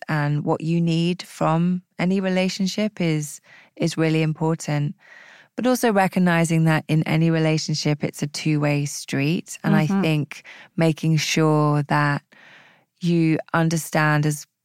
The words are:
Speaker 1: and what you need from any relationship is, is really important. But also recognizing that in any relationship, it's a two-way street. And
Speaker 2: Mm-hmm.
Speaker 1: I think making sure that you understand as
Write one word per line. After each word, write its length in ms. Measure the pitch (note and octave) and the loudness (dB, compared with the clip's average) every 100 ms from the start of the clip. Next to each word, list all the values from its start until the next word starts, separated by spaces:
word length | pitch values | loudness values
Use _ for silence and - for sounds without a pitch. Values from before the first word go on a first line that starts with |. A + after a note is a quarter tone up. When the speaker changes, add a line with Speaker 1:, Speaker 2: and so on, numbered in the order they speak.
| - | -6
Speaker 1:
and 340 | D#3 D3 D3 D3 | -2 0 -2 -2
what 160 | E3 | -4
you 180 | D#3+ E3+ | -2 0
need 440 | E3+ E3 E3+ F3+ | 0 0 0 -2
from 580 | - - D#3 D#3+ F3 F3+ - - | -8 -4 0 2 0 -2 -6 -4
any 220 | F3 F#3+ | -2 0
relationship 800 | F#3+ F#3 F#3 - F#3+ - G#3+ - | 0 0 -2 -2 -4 -2 -4 -2
is, 400 | E3+ D#3 D3 - _ - - - | -2 -2 -4 -12 _ -20 -18 -6
is 200 | E3+ E3 | -4 0
really 240 | D#3+ D#3+ | 0 2
important. 760 | D#3 D3+ D#3 E3 - D3 D3 - - - - - - - | 0 0 -2 -2 -2 -4 -4 -6 -18 -20 -20 -20 -16 -4
But 100 | A#3 | -2
also 240 | B3+ A#3+ | 0 2
recognizing 760 | G3 F#3 - F3+ E3+ E3 E3 D#3+ | 2 2 2 2 4 2 2 2
that 200 | D#3 - | 2 2
in 160 | D#3 - | 0 0
any 260 | D#3 E3 | 2 2
relationship, 720 | E3 D#3+ D#3 - D3+ D3+ D3 D3+ | 2 2 0 -2 -4 -2 -2 -4
it's 180 | - | -6
a 40 | D3 | -8
two-way 580 | - D#3+ D3+ D3 C#3+ C#3+ | -6 -2 0 0 -2 -4
street. 760 | - - C3+ C#3+ F3 - - - | -8 -6 -2 -2 -2 -6 -6 0
And 100 | D#3 | 2
Speaker 2:
Mm-hmm. 240 | D#3 G3 | 2 0
Speaker 1:
I 40 | |
think 400 | E3+ D3+ C#3+ - - - - - | 0 0 -2 -8 -20 -20 -12 -2
making 400 | E3 D3+ D#3+ D#3 | 0 0 0 0
sure 640 | - - D#3 D3+ D3+ D3 C#3+ | 0 0 2 4 2 0 0
that 380 | D3+ D3 C#3+ - - - - - _ _ _ | 0 0 -2 -6 -20 -20 -20 -20 _ _ _
you 380 | F3 E3+ D#3+ D#3+ - E3 | 0 2 2 0 0 0
understand 720 | E3 E3 - D#3+ D3+ D3+ D3+ | 0 0 -2 2 4 4 2
as 200 | D3+ - _ | -2 -8 _